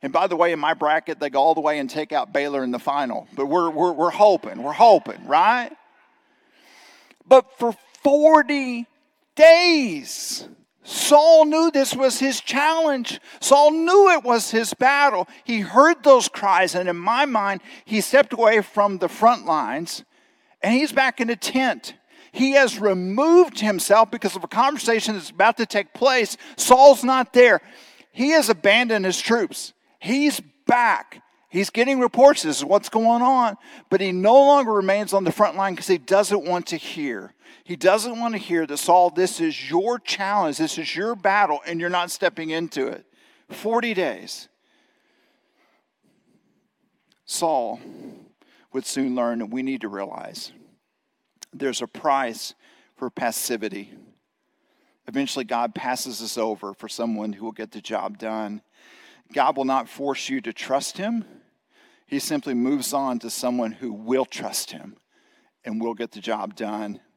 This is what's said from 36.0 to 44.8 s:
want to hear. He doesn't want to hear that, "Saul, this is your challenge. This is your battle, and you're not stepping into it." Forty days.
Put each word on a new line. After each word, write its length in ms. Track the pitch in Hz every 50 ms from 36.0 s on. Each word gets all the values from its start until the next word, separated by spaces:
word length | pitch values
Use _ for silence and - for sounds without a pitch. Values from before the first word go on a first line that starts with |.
| 127 - 185 196 208 202 202 202 143
want 220 | 170 180 175 165
to 100 | - 175
hear. 560 | 151 - - - 165 151 139 117 101 - 123 _ _ _ - - _ _
He 120 | - 175
doesn't 440 | 143 135 185 190 220 208 247 233 226
want 140 | 233 233 226
to 40 |
hear 280 | 196 160 - 175 165 160
that, 100 | 143 143
"Saul, 320 | - - - 180 180 180 175
this 300 | 160 175 185 180 - -
is 300 | 165 160 147 131 135 135
your 280 | 151 175 190 226 240 247
challenge. 580 | _ - - - 202 190 202 208 185 156 139
This 200 | 135 160 151 -
is 180 | 165 160 139 -
your 200 | 160 196 226 240
battle, 460 | 202 180 196 196 208 208 165 151 143 -
and 140 | 160 170 165
you're 100 | 170 175
not 220 | 180 180 175 175
stepping 380 | - - 196 175 - - 165 160
into 380 | 160 165 170 156 - 151 131
it." 180 | 117 - - _ _ _ _ _ _ _ _ _ _
Forty 440 | - - - 214 233 233 240 233 220
days. 560 | 180 180 143 110 90 - - - - - _ _ _ _ _ _ _